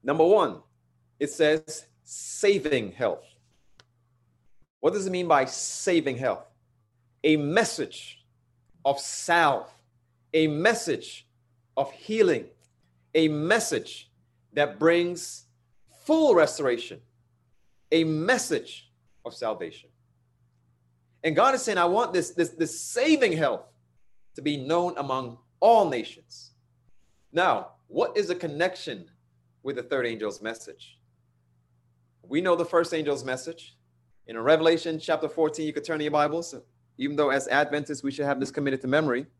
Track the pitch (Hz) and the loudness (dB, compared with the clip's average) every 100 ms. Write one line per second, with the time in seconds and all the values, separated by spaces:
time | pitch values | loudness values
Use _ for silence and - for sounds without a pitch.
0 | 123 156 160 208 156 87 _ _ _ _ | -2 4 6 6 4 -4 _ _ _ _
1 | _ _ 147 - 151 156 156 - - _ | _ _ -6 0 2 2 -4 -16 -16 _
2 | - - - - 208 196 151 135 107 - | -20 -16 -14 -2 2 2 2 -2 -2 -4
3 | 117 78 - _ _ _ _ _ _ _ | -4 -4 -10 _ _ _ _ _ _ _
4 | _ _ _ _ _ - _ _ 156 202 | _ _ _ _ _ -20 _ _ -2 0
5 | 190 185 175 147 131 - - - - 170 | -4 -4 2 2 2 -4 -10 -6 0 2
6 | 151 123 131 90 - _ _ _ _ _ | 0 -4 -4 -4 -8 _ _ _ _ _
7 | _ _ - 156 147 185 220 - 127 - | _ _ 2 2 2 0 0 -4 -8 -10
8 | - - _ _ _ _ _ _ 139 139 | -18 -20 _ _ _ _ _ _ -2 -2
9 | - - - 170 160 123 - _ _ _ | -4 -10 0 4 4 2 -4 _ _ _
10 | _ _ _ 160 156 147 196 226 - 131 | _ _ _ 0 2 2 2 0 -2 -6
11 | - - _ _ _ _ _ - 139 - | -6 -18 _ _ _ _ _ -4 -4 -6
12 | - 220 190 131 92 _ _ _ _ _ | -6 2 4 4 -4 _ _ _ _ _
13 | _ 156 156 151 156 220 220 131 - - | _ 2 2 2 2 2 2 -4 -6 -16
14 | - _ _ _ _ 143 147 - 160 170 | -20 _ _ _ _ -2 -2 2 4 4
15 | 175 175 - - _ _ _ _ _ _ | 2 -4 -12 -16 _ _ _ _ _ _
16 | - 320 302 185 151 - 139 120 - 87 | 0 4 6 6 4 2 -2 -2 -6 -16
17 | _ _ _ _ _ _ _ _ _ 165 | _ _ _ _ _ _ _ _ _ 0
18 | 160 156 175 254 - 151 - - _ _ | 2 -2 0 -2 0 -6 -6 -20 _ _
19 | _ _ 117 - 113 107 85 - _ _ | _ _ -18 -8 -6 -6 -10 -14 _ _
20 | _ _ _ _ _ _ _ _ _ _ | _ _ _ _ _ _ _ _ _ _
21 | _ _ 160 156 247 262 226 190 175 196 | _ _ -2 4 4 2 -2 0 2 2
22 | 233 180 160 - 165 160 156 - - 233 | 2 0 -2 -2 -2 0 -4 -4 -8 -2
23 | 285 302 233 160 147 107 - _ _ _ | 2 4 4 2 0 -2 -10 _ _ _
24 | - - - - 139 147 131 165 175 - | -20 -20 -20 -8 -6 -4 -2 0 0 -4
25 | 139 131 123 120 _ _ 208 233 180 123 | -4 -4 -6 -14 _ _ 6 6 4 -2
26 | 110 - _ - - _ _ _ _ - | -6 -14 _ -20 -20 _ _ _ _ -20
27 | _ _ _ 165 180 113 - _ _ 123 | _ _ _ 0 2 2 -2 _ _ -2
28 | - 202 196 180 165 147 180 180 - 107 | -2 -2 -2 -4 -6 -2 -2 -2 -12 -12
29 | 85 _ _ _ _ _ 131 123 120 135 | -14 _ _ _ _ _ -10 -8 -4 -2
30 | 120 113 107 - 107 113 - - - _ | -2 -4 -8 -6 -10 -10 -14 -20 -20 _
31 | _ _ _ _ _ _ _ _ _ _ | _ _ _ _ _ _ _ _ _ _
32 | _ _ - 143 185 170 170 175 170 165 | _ _ -6 -2 2 0 2 0 0 -2
33 | 147 139 123 127 - - - _ _ _ | -2 -4 -4 -8 -8 -16 -20 _ _ _
34 | _ _ - 113 120 160 160 165 170 160 | _ _ -14 -4 4 4 6 2 0 -8
35 | - 156 156 160 156 156 156 147 147 160 | -2 -2 -2 0 0 0 -6 -6 -6 -4
36 | 151 151 151 160 165 - _ _ _ - | -2 2 0 0 -8 -14 _ _ _ -8
37 | 135 147 143 135 - 135 147 147 147 143 | -4 0 2 0 0 0 2 -2 -6 -6
38 | 139 135 143 135 131 - 143 135 131 143 | -6 -4 -2 -2 -4 -4 -4 -4 0 0
39 | 156 120 151 | 2 -2 -6